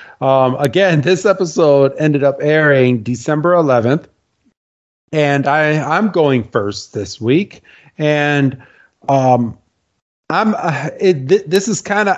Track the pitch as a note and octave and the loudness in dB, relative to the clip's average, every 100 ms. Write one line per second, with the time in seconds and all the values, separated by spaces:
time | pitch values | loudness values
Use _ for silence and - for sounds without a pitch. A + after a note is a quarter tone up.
0 | - - C3+ C3+ C3 C3 C#3+ F3+ F#3+ D#3+ | -20 -6 0 2 2 0 -2 0 2 2
1 | C#3+ F#3 G#3 F#3+ F3 - D#3 C#3 C3+ C#3 | 0 0 0 0 -2 0 2 4 2 0
2 | D#3 C#3+ C#3 C#3 D3 D#3 D3+ C3+ B2+ B2 | -2 0 0 0 0 2 4 4 2 0
3 | A2 A#2+ D#3 D3+ E3+ F3 D3+ B2 A#2 E3 | -4 -6 -4 -2 2 2 2 2 2 -2
4 | - _ _ _ _ _ _ _ _ _ | -4 _ _ _ _ _ _ _ _ _
5 | - D#3 D3 C#3 C#3 D3+ D3+ D3+ C#3 E3+ | -6 -2 0 0 0 0 0 -2 -2 -2
6 | G#3+ F3 D3 C3 G#2+ A#2 G2+ G2+ - A2 | -2 0 0 0 -2 -4 -4 -8 -10 -10
7 | G2 - A2 D#3 G#3 - _ - _ - | -10 -6 -2 0 -2 -12 _ -20 _ -6
8 | D3+ D3 D3 C#3+ C3+ B2 - _ _ _ | -2 0 0 0 0 -4 -20 _ _ _
9 | - C3+ C3 B2 A#2 - _ _ _ _ | -2 0 2 2 0 -8 _ _ _ _
10 | _ _ - D#3+ A3 G#3 F3 C3+ D3+ - | _ _ -4 -2 0 -2 -4 -4 -8 -2
11 | F#3+ D3+ C3 G3+ D#3 F#3+ G#3+ F#3+ - G3+ | 0 0 0 0 0 -2 -2 -6 -4 -2
12 | G3+ | 0